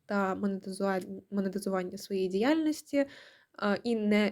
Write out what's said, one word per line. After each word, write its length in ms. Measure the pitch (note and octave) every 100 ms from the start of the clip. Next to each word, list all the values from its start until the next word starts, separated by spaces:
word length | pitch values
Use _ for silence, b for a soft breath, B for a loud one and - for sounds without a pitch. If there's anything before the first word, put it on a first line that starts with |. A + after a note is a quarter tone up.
| -
та 300 | G3+ F#3+ F#3+
монетизуа-, 840 | G3+ F#3+ G3 F#3+ G3 F#3+ G3 F#3+ -
монетизування 680 | G3+ F#3+ G3 G3 F#3+ F3+ G3
своєї 300 | - F#3+ F#3
діяльності, 800 | F#3+ B3+ D#4+ D#4 D4+ - C#4+ C#4 B B B B -
а, 220 | G#3 F#3+
і 120 | A#3+ A3+
не 360 | G#3 G#3 G#3